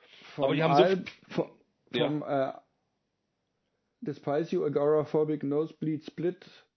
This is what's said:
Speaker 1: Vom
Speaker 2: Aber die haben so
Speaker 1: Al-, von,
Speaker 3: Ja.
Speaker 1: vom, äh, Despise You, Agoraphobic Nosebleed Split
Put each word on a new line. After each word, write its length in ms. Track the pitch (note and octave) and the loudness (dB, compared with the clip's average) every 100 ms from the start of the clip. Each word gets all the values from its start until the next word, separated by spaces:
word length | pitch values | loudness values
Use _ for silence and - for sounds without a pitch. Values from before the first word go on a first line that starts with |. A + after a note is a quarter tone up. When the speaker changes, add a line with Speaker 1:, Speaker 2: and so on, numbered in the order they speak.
| _ - - - | _ -20 -18 -4
Speaker 1:
Vom 100 | C#3 | 0
Speaker 2:
Aber 100 | C#3+ | 2
die 80 | |
haben 120 | D#3+ C#3 | 4 6
so 80 | |
Speaker 1:
Al-, 200 | E3+ F#3+ A3 - _ | 6 2 -4 -16 _
von, 200 | - - - _ _ _ B2 | -6 -6 -10 _ _ _ -2
Speaker 3:
Ja. 120 | C#3+ | -2
Speaker 1:
vom, 140 | D3+ | -2
äh, 300 | - C#3 C3+ - _ _ _ _ _ _ _ _ _ _ _ _ _ _ | -4 -2 -2 -6 _ _ _ _ _ _ _ _ _ _ _ _ _ _
Despise 540 | F#3+ C#3+ - C#3+ E3 F3+ | -10 -8 -2 -2 0 -2
You, 80 | D3+ | 0
Agoraphobic 800 | C#3 C#3+ D3+ D3 D#3 D3+ D3+ | 2 4 2 2 0 0 -2
Nosebleed 640 | C#3 C#3+ D#3 - D#3 D3+ - | -2 -2 -2 -4 -4 -4 -8
Split 600 | - E3 F3+ - - _ | -6 -6 -6 -16 -20 _